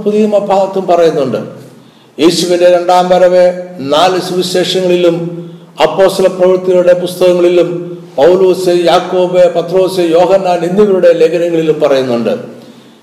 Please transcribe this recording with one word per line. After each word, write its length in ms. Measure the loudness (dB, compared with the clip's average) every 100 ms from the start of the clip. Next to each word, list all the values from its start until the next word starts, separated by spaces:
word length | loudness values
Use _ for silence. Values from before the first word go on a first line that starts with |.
പുതിയ 180 | -2 0
നിയമഭാഗത്തും 640 | 0 0 0 0 0 -4 0
പറയുന്നുണ്ട്. 540 | 2 2 0 -4 -6 -8 -16 -20 -20 -20 _ _ 0
യേശുവിൻ്റെ 500 | 0 0 -2 2 2
രണ്ടാം 340 | 2 2 0 2
വരവ് 360 | 2 4 4 2 0 -10 -10
നാല് 400 | -4 0 0 0
സുവിശേഷങ്ങളിലും 960 | -4 -4 -4 -4 -2 -2 0 0 0 -2 -6 -12 -16 -20 -12 -2
അപ്പോസ്തല 440 | -2 2 0 2 0
പ്രവൃത്തികളുടെ 680 | 2 0 0 0 2 2
പുസ്തകങ്ങളിലും 720 | 0 -4 -2 0 2 2 2 0 -4 -10 -14 -10 0
പൗലോസ്, 580 | 2 4 2 0 0 0
യാക്കോബ്, 580 | 2 0 0 -2 0 2 2
പത്രോസ്, 480 | 0 -2 -2 0 0 0
യോഹന്നാൻ 500 | 2 2 2 0 -2
എന്നിവരുടെ 460 | -2 0 2 2 2
ലേഖനങ്ങളിലും 640 | 4 2 0 -2 -2 -2 0
പറയുന്നുണ്ട്. 540 | 0 0 -2 -4 -4 -6 -10 -20 -20 -20 -20 _